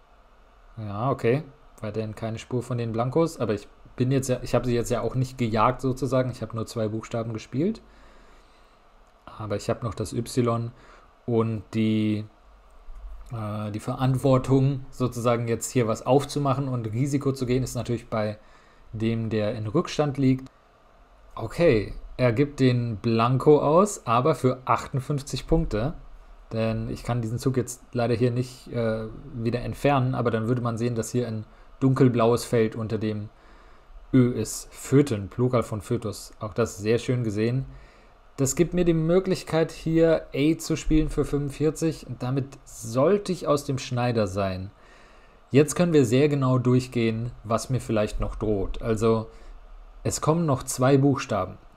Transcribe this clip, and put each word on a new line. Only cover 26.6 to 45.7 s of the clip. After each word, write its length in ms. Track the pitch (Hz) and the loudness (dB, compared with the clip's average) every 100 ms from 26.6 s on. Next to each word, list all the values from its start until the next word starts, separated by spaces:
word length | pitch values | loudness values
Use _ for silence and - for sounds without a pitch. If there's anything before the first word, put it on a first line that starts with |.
| 113 113 113 | -2 -2 -4
ich 140 | 123 | -6
kann 180 | - 120 | -4 -2
diesen 160 | 110 120 | -2 -2
Zug 180 | 139 127 | 0 0
jetzt 260 | 110 - - | -2 -6 -8
leider 200 | 123 117 | -2 0
hier 180 | 113 123 | 2 2
nicht, 360 | 120 127 - - | 0 -4 -8 -8
äh, 380 | 120 113 110 110 - 143 | -4 -2 -2 -6 -12 -12
wieder 280 | 123 113 117 | -4 -2 -2
entfernen, 520 | 120 - 139 139 127 | -4 -2 2 2 2
aber 160 | 127 120 | 0 0
dann 160 | 110 110 | 0 0
würde 140 | 123 | 0
man 160 | 120 113 | -2 -2
sehen, 180 | 120 | -2
dass 160 | 113 110 | -2 -2
hier 160 | 123 117 | -2 -2
ein 200 | 110 107 - - - | -6 -10 -16 -18 0
dunkelblaues 640 | 135 131 131 117 113 117 | 2 6 6 6 4 4
Feld 320 | - 120 110 117 | 2 2 2 0
unter 220 | 107 110 | -4 -2
dem 320 | 110 107 104 - - - - - - - - | -2 -4 -8 -16 -20 -20 -20 -20 -20 -20 0
Ö 200 | 131 123 | 4 4
ist. 360 | 123 104 - - | 2 -4 -6 -12
Föten, 600 | - - 135 143 107 95 | -14 2 4 4 0 -4
Plural 320 | - 123 123 | -2 0 2
von 180 | 110 110 | -2 -6
Fötus. 540 | - 120 107 98 - - | -4 -4 -4 -10 -14 -12
Auch 140 | 107 | -8
das 240 | - 113 - | -2 -2 -2
sehr 220 | 104 117 | 0 0
schön 260 | - 127 | 0 -2
gesehen. 400 | 113 101 113 131 135 - - - - - - - | -2 0 0 0 -4 -12 -20 -20 -20 -20 -12 -2
Das 180 | 135 | -2
gibt 200 | - 165 | 2 0
mir 100 | 175 | 2
die 80 | 175 | 2
Möglichkeit, 800 | 165 160 180 190 185 - 160 160 | 2 4 2 2 -2 -2 0 0
hier 540 | - 165 160 165 156 - | -2 0 4 4 4 0
A 240 | 131 147 160 | 0 2 0
zu 180 | - 160 | -2 -4
spielen 320 | - 156 151 | 2 2 2
für 160 | - | 0
fünfundvierzig. 800 | 135 143 143 - 151 151 165 143 - | -2 -2 -4 -2 -2 0 -2 -4 -10
Und 160 | 123 | -8
damit 360 | 123 135 135 - | -4 -2 -4 -10
sollte 680 | - - 113 113 151 202 202 | -20 -14 -6 2 4 2 0
ich 140 | 175 - | -4 0
aus 180 | 147 | 0
dem 140 | 147 131 | 0 -4
Schneider 480 | - 123 123 113 104 | -2 -2 0 2 0
sein. 440 | 98 98 92 95 - - - - - - - - | 0 -2 -2 -10 -14 -20 -20 -20 -20 -20 -20 2
Jetzt 240 | 131 156 | 4 4